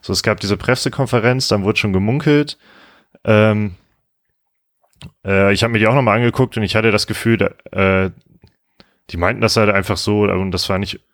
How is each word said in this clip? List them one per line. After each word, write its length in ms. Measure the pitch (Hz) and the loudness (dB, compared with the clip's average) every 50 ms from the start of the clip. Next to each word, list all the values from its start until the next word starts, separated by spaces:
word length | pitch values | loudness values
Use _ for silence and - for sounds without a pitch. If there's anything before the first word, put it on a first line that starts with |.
So, 120 | - - | -8 -4
es 120 | 98 90 - | -4 -2 0
gab 160 | 110 104 - | -2 -2 -2
diese 160 | - 98 104 | -2 -4 -4
Pressekonferenz, 920 | 95 - - 127 - - 135 - - 131 - 127 117 107 123 127 131 - - | -2 0 -2 -2 -2 -2 -6 -4 -4 -4 0 0 0 2 2 0 0 0 -2
dann 140 | 107 101 | -2 0
wurde 160 | 92 104 110 - | 0 0 0 0
schon 140 | - 104 | -2 0
gemunkelt. 640 | 95 95 98 110 127 151 160 156 147 147 147 147 - _ _ _ - - - _ _ _ _ _ _ - - | 0 0 0 0 0 0 2 2 2 2 2 -2 -8 _ _ _ -20 -20 -20 _ _ _ _ _ _ -10 0
Ähm, 520 | 113 107 107 107 110 107 107 107 101 90 _ _ _ _ _ _ _ _ _ _ _ _ _ _ _ _ _ _ _ _ _ _ _ _ _ - - _ _ - | 2 4 4 4 4 2 0 -2 -4 -6 _ _ _ _ _ _ _ _ _ _ _ _ _ _ _ _ _ _ _ _ _ _ _ _ _ -20 -20 _ _ -6
äh, 280 | 98 98 95 98 98 | -2 0 2 2 2
ich 100 | 101 92 | 2 2
hab 80 | 117 117 | 0 0
mir 80 | 117 107 | 0 2
die 80 | 110 | 2
auch 80 | 110 123 | 4 2
nochmal 220 | 143 127 110 101 | 2 2 2 2
angeguckt 400 | 113 120 120 - - 131 123 - | 2 2 0 2 0 -2 -2 0
und 80 | 117 104 | -4 -4
ich 100 | 92 - | 0 0
hatte 160 | 110 110 - | 2 2 2
das 160 | 107 104 - | 2 0 -2
Gefühl, 300 | - 110 - - 117 113 | -4 -6 -4 0 0 2
da, 140 | 90 101 - - _ _ - | 2 0 -2 -4 _ _ -10
äh, 400 | - 98 95 95 95 95 95 92 - - _ _ _ _ _ _ _ _ _ _ _ _ - _ _ _ _ - | -4 0 0 2 2 2 0 -2 -6 -12 _ _ _ _ _ _ _ _ _ _ _ _ -20 _ _ _ _ -12
die 60 | - | -6
meinten 240 | 85 87 95 123 - | -2 0 0 0 0
das 160 | 113 110 - | 0 0 2
halt 140 | 117 107 104 | 2 2 2
einfach 260 | 98 98 92 101 101 | 2 0 0 -2 -4
so 260 | - - 107 104 104 104 | -4 -2 -2 0 2 2
und 260 | 98 92 92 95 95 | 0 0 -2 -2 -4
das 180 | 90 90 - - | -4 -6 -4 -4
war 100 | 98 92 | -4 -4
nicht 220 | 101 - - - _ _ | -4 -6 -10 -14 _ _